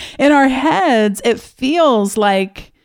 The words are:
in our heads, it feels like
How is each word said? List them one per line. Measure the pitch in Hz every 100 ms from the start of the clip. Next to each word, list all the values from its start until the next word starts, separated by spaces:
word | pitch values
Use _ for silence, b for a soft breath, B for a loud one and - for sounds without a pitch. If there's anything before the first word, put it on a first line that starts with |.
| B B
in | 285
our | 285 269
heads, | 254 302 349 349 226 214 196
it | 233 220
feels | - - 262 339 311 220 202 220
like | 208 190 190 - - _